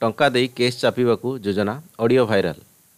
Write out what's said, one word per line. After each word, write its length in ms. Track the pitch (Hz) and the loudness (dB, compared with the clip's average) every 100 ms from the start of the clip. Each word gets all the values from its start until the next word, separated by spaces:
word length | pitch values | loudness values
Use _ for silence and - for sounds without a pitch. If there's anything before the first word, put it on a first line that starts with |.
ଟଙ୍କା 280 | 117 - 143 | -4 2 2
ଦେଇ 180 | 123 127 | 2 -2
କେସ୍ 320 | 123 123 120 | -2 -2 0
ଚାପିବାକୁ 600 | 120 107 123 107 123 135 | -2 0 0 0 -4 -6
ଯୋଜନା, 420 | 101 98 101 131 165 - | -4 -2 -2 -4 -12 -4
ଅଡ଼ିଓ 260 | 117 131 110 | 2 2 4
ଭାଇରାଲ। 280 | 101 87 76 - _ _ | 2 0 -4 -14 _ _